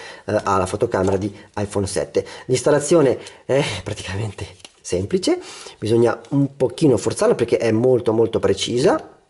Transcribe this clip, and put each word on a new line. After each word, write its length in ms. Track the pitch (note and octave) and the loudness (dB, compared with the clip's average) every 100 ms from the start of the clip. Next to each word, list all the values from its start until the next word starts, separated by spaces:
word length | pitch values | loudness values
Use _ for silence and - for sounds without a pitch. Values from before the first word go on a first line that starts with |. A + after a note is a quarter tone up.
| - - - | -16 -14 -4
eh, 160 | G#2 | -2
ha 140 | G2 F#2+ | 0 0
la 80 | F#2 | 0
fotocamera 520 | G2 A#2+ G#2 F#2+ F#2+ | -2 -2 0 0 0
di 160 | G#2 - - - | -2 -8 -12 -6
iPhone 300 | G2+ G#2 F#2+ | -4 -2 -4
sette. 380 | E2+ C#2+ - - - - | -4 -4 -2 -4 -6 -4
L'installazione 720 | B2+ - D3 - E3+ C#3 G2+ - - - | -2 2 2 4 4 4 2 -4 -14 -2
è 180 | C3 C#3+ G2+ | 0 0 -4
praticamente 640 | F#2+ G#2 - F#2+ A2 - G2 - - _ | -8 -10 -8 -8 -8 -10 -14 -16 -20 _
semplice, 600 | - F2+ G2+ F#3+ F#3 F4+ - - - - | -6 -4 -2 -2 0 -2 -4 -16 -18 -8
bisogna 420 | G#2+ A#2 A#2 G2+ - | 0 2 4 0 -2
un 260 | C#3 C#3 - | 0 0 0
pochino 420 | B2+ - D#3 A2+ | -2 2 2 2
forzarla 380 | - - A3 - | 0 0 2 2
perché 220 | A#2 A#2+ | 2 0
è 140 | A#2 | 2
molto, 420 | A2 B2+ B2+ G#2+ | 2 4 2 2
molto 260 | A2 A2+ G#2 | 2 2 2
precisa. 800 | G2 F#2+ - A#2+ D#3 D#4 - - _ | 0 0 -2 0 2 0 -4 -20 _